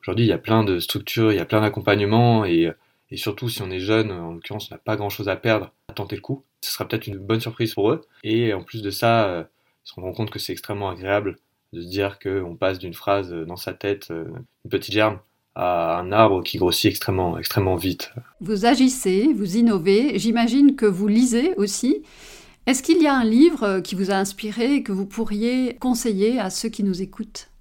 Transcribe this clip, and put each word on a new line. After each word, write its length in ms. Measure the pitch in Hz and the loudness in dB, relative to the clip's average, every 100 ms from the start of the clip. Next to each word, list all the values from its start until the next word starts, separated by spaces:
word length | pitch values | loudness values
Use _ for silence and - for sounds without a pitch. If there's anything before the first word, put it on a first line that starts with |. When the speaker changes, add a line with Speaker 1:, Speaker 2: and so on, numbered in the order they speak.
Speaker 1:
Aujourd'hui, 220 | - 98 117 | -4 0 2
il 40 | |
y 40 | |
a 40 | 85 | 0
plein 260 | - 110 | 2 2
de 160 | 104 90 | 2 0
structures, 520 | - 101 - - 110 | -2 -6 -6 0 2
il 60 | 101 | 2
y 40 | |
a 40 | 82 | 2
plein 160 | 107 | 2
d'accompagnements, 840 | 107 101 98 104 101 110 117 113 101 | 2 -2 0 2 4 4 6 4 4
et, 260 | 85 82 - _ _ _ | 2 2 -2 _ _ _
et 80 | - | -8
surtout, 320 | - 101 120 | -8 -6 -6
si 140 | - | -6
on 80 | 95 | -8
est 80 | 92 | -6
jeune, 320 | 95 110 110 | 0 0 0
en 220 | 90 85 | -4 -8
l'occurrence, 360 | 85 - 107 - | -12 -12 -12 -12
on 40 | - | -12
n'a 40 | |
pas 160 | - 107 | -6 -4
grand-chose 340 | 101 - 101 | -4 -6 -4
à 60 | 92 | -2
perdre, 360 | 117 110 92 _ _ | 0 0 -2 _ _
à 60 | |
tenter 220 | - 98 107 | -12 -8 -10
le 60 | |
coup. 220 | - 135 _ _ | -8 -10 _ _
Ce 120 | - | -10
sera 140 | - 110 | -8 -4
peut-être 200 | 110 - | -6 -6
une 100 | 98 | -12
bonne 220 | 98 113 | -4 -4
surprise 340 | 117 - 113 | -4 -4 -4
pour 180 | - 101 | 0 0
eux. 100 | 160 - _ | 0 -4 _
Et 300 | 107 110 117 | -2 0 0
en 100 | 98 | -2
plus 180 | 87 113 | -6 -10
de 100 | 101 | -8
ça, 340 | 98 117 117 104 | 0 2 4 2
euh, 180 | 87 80 _ _ _ - | -2 -8 _ _ _ -20
ils 40 | |
se 60 | - | -12
rendront 160 | 90 | -10
compte 180 | - 107 | -6 -6
que 100 | - | -6
c'est 120 | - | -10
extrêmement 380 | 90 - 101 98 | -10 -8 -8 -6
agréable 480 | 87 95 101 104 87 _ _ _ | -6 -2 0 0 -8 _ _ _
de 100 | 85 | -14
se 60 | 85 | -8
dire 320 | 95 101 101 | -4 -4 -4
qu'on 360 | 98 98 90 82 | -4 -4 -4 -4
passe 240 | 95 92 | -2 -2
d'une 140 | 90 | -8
phrase 380 | 85 - 101 90 | -10 -2 -2 -2
dans 240 | 85 80 87 | -8 -8 -10
sa 180 | - | -10
tête, 340 | 82 101 101 - | -6 -4 -4 -6
euh, 140 | 82 80 82 - _ - | -10 -10 -12 -16 _ -6
une 60 | |
petite 220 | 98 - | -6 -2
germe, 260 | 98 107 101 _ _ _ - | 0 0 0 _ _ _ -4
à 440 | 90 87 85 85 | -2 0 0 -2
un 120 | 90 | 0
arbre 320 | 104 110 95 | 4 6 4
qui 140 | 82 - | -2 0
grossit 320 | 90 85 104 | 0 2 0
extrêmement, 480 | 92 - 92 90 82 | 0 -4 -2 0 -2
extrêmement 380 | 80 - 95 92 | -4 -2 0 0
vite. 360 | 92 85 - - - _ | -2 -4 -8 -14 -18 _
Speaker 2:
Vous 240 | 180 214 233 | -4 0 2
agissez, 640 | 247 262 254 196 185 254 | 4 4 2 0 2 2
vous 220 | 240 196 196 | 2 0 2
innovez, 640 | 233 202 165 202 277 233 | 2 2 4 4 4 0
j'imagine 560 | 226 233 233 254 285 - | 0 0 2 6 6 6
que 100 | 214 | 2
vous 220 | 180 208 | 2 2
lisez 460 | 214 254 233 302 - | 4 4 4 0 0
aussi. 480 | 202 - 240 392 - - - - - _ - | -2 -2 0 -2 -4 -20 -20 -20 -20 _ -2
Est-ce 180 | 262 | -2
qu'il 180 | - 339 | 2 4
y 60 | 302 | 6
a 80 | 269 | 4
un 80 | |
livre 560 | 226 226 330 320 208 190 | 4 8 6 6 0 0
qui 160 | 180 185 | -2 -4
vous 160 | 190 | 0
a 40 | 196 | 0
inspiré 600 | 196 - 214 214 240 285 | 0 -4 -8 -2 2 2
et 80 | |
que 80 | - | 0
vous 140 | 196 196 | -4 -4
pourriez 680 | - 220 208 226 254 254 - | -4 -4 0 0 0 -2 -2
conseiller 640 | 254 233 240 196 208 247 | -2 0 0 2 2 2
à 100 | 190 | -2
ceux 200 | - 226 | -4 -8
qui 140 | 226 | -4
nous 180 | 196 180 | -2 -2
écoutent ? 480 | 190 - 226 - - _ | -6 -10 -14 -14 -20 _